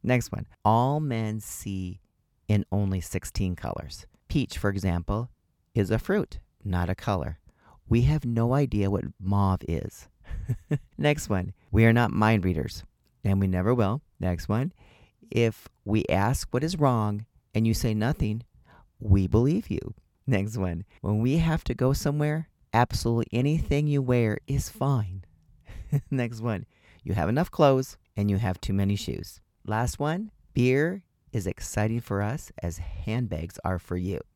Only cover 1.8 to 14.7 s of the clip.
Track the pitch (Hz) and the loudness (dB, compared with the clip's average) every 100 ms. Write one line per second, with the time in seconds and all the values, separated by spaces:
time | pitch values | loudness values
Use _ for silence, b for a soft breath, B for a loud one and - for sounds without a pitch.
1.8 | 92 92 _ _ _ _ - 104 - 98 | -6 -10 _ _ _ _ 2 2 2 0
2.8 | 101 95 - 92 - - 95 87 - - | 0 -2 -2 -6 -4 -2 -2 -2 -6 -8
3.8 | 69 - - _ _ - 131 - 104 98 | -10 -14 -18 _ _ -2 -2 -2 -2 0
4.8 | 95 87 85 104 123 _ _ _ _ - | 0 0 -2 -4 -4 _ _ _ _ -2
5.8 | 95 110 - 202 - - - _ 104 90 | 2 0 0 -2 -2 -8 -16 _ -4 -2
6.8 | 87 95 - 95 69 78 _ b b b | -2 -2 -2 -2 -4 -10 _ b b b
7.8 | - 113 127 156 123 113 117 135 139 107 | 0 4 4 2 0 0 2 2 2 0
8.8 | 98 98 - - 95 101 98 92 - 85 | 0 -2 -4 -8 0 2 2 0 -2 -4
9.8 | - - - _ B B B 120 - 147 | -4 -12 -20 _ B B B -6 -4 -6
10.8 | - - 143 147 - 98 92 - b 107 | -6 -2 0 0 -2 -2 -2 -10 b 4
11.8 | 113 117 120 - 107 110 90 80 - - | 6 6 2 2 4 4 2 -2 -4 -8
12.8 | - _ _ _ 101 98 98 92 95 123 | -16 _ _ _ 0 2 2 2 2 2
13.8 | 98 127 _ _ 92 87 - 107 147 | 0 -2 _ _ -2 -2 -2 -2 -2